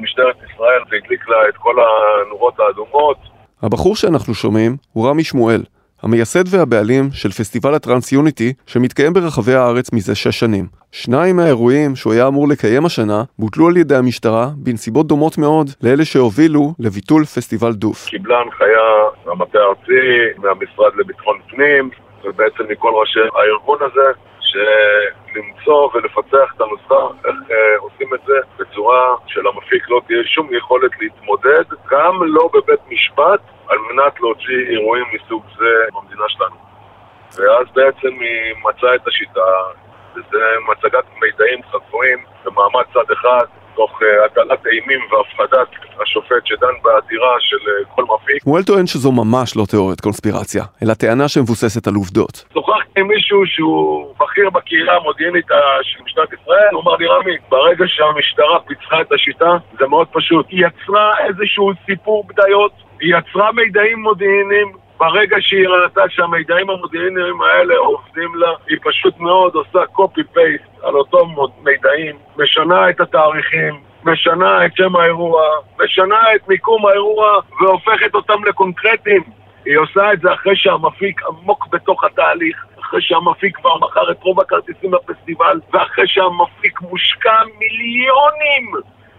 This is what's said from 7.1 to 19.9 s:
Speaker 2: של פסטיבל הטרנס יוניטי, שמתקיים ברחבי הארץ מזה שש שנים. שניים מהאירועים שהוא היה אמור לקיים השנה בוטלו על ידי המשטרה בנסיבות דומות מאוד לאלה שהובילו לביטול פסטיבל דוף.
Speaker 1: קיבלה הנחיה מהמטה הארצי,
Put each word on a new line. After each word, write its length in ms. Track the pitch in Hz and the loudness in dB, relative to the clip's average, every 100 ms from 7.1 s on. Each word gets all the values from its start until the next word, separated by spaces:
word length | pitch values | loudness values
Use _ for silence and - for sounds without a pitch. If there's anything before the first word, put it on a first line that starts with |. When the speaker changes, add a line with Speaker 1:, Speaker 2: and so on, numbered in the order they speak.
Speaker 2:
של 160 | 139 104 | -4 -6
פסטיבל 460 | 95 107 120 135 | -6 -6 -2 0
הטרנס 380 | 151 120 123 117 | 0 0 -2 2
יוניטי, 400 | 135 151 - 117 135 - | 2 2 0 -4 -4 -4
שמתקיים 460 | 120 123 - 147 | -2 0 0 2
ברחבי 420 | 185 170 135 110 | 2 0 0 2
הארץ 380 | 131 123 120 - | 2 2 0 -2
מזה 220 | 117 90 | -4 -2
שש 260 | 104 117 104 | -2 -2 0
שנים. 260 | 117 101 90 - _ | 0 -2 -4 -12 _
שניים 440 | - - 131 180 180 | -12 -2 0 2 2
מהאירועים 600 | 165 120 120 139 147 127 | 2 4 4 4 0 -2
שהוא 160 | - | 0
היה 140 | 110 131 | 2 2
אמור 200 | 139 143 | 2 0
לקיים 380 | 143 107 127 165 | 0 0 2 0
השנה 360 | - 107 104 - - | 0 -2 -2 -4 -6
בוטלו 300 | 107 151 165 | -4 2 4
על 80 | 175 | 4
ידי 180 | 156 | 2
המשטרה 520 | 135 123 113 117 110 127 151 | 2 2 0 0 0 -2 -6
בנסיבות 500 | 131 113 - 120 156 | -6 -6 -2 -2 2
דומות 320 | 143 160 165 | 2 0 0
מאוד 320 | 147 156 143 - | 0 2 0 -2
לאלה 220 | 113 139 | 0 2
שהובילו 680 | 160 139 123 104 160 147 147 170 | 2 2 2 4 2 4 0 -2
לביטול 460 | 113 98 - 156 | -6 -6 0 0
פסטיבל 480 | 151 - - 113 117 | 0 -6 -6 -2 -2
דוף. 360 | 107 107 - - | -2 -4 -4 -10
Speaker 1:
קיבלה 300 | 98 95 - | -10 -2 0
הנחיה 460 | 117 - 104 110 110 107 107 - 82 | -2 0 2 4 4 4 2 -2 -10
מהמטה 320 | 87 90 104 | -6 -2 2
הארצי, 440 | 101 95 - | 2 0 0